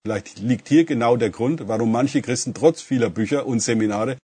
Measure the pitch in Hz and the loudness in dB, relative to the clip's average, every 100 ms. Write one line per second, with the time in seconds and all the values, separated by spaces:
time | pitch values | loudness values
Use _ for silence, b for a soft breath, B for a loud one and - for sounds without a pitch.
0 | 110 104 - - 110 113 - 151 165 123 | -6 -6 -8 -6 -2 -2 2 4 4 2
1 | 120 123 110 - 123 160 104 110 113 117 | 2 2 0 0 -2 -2 -4 -2 0 2
2 | 131 143 - 117 127 - 151 160 - 131 | 0 0 -2 -4 -6 0 2 2 -2 0
3 | 113 87 107 143 135 117 120 113 107 104 | 0 0 -2 -2 -2 -2 0 0 0 0
4 | 117 131 _ | -4 -6 _